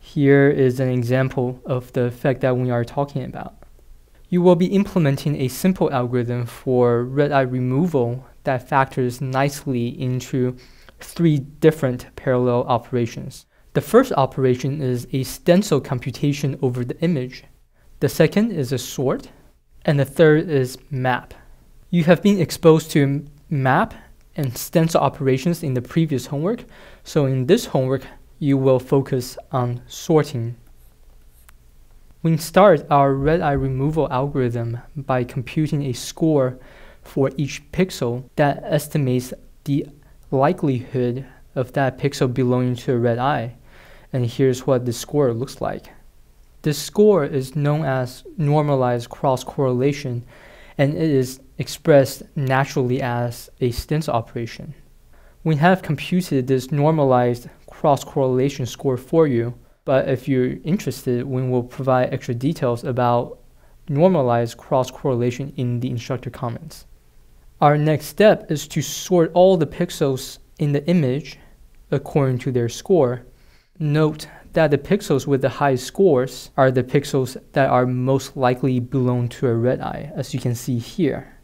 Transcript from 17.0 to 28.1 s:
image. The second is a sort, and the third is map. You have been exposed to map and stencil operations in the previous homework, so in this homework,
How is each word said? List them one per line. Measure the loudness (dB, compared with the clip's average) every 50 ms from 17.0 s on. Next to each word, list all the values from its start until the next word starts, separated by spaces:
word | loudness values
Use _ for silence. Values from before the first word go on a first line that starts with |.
image. | -2 -2 0 -2 -4 -6 -10 -16 -20 -20 -20 _ _ _ _ _ _ _ -8 -2
The | -2 -2
second | 2 2 2 2 4 2 0 0
is | 0 -4 -4 -2 -2
a | -4
sort, | -4 -8 -6 -2 -2 -2 -2 -2 -6 -14 -20 -20 _ -20 _ _ _ _ _ -6 -2
and | 0 2 2
the | 0
third | -2 2 4 6 6 6 4 2 0
is | 0 0 0 -2 -6 -12 -14 -8
map. | -6 -2 -2 0 -2 -2 -4 -10 -20 -20 -20 -20 -20 -20 -20 _ -20 -20 -10 -2
You | 0 0 4
have | 4 4 4 6
been | 2 4 4
exposed | 0 -2 -4 4 6 6 6 6 4 0 2
to | 2 2 2 0 -2 -4 -8 -18 -20 _ -6
map | -4 -2 2 2 2 2 2 -2 -6 -16 -20 -20 -20 _ -20 -16 _
and | -6 -6 -6 -6
stencil | -8 -12 -2 0 0 0 2 2 2
operations | 2 2 0 0 0 0 0 2 0 -2 -2 -2 -4
in | -4 -4
the | -4 -4
previous | -2 -2 -2 0 0 -2 -4 -4
homework, | -4 -6 -4 -2 -2 -4 -4 -8 -18 -20 -20 -20 -20 -20 -20 -20
so | -4 -2 0 0
in | 0 0 -2 2
this | 2 2 2 2
homework, | -2 -2 -2 0 0 -2 -4 -6 -10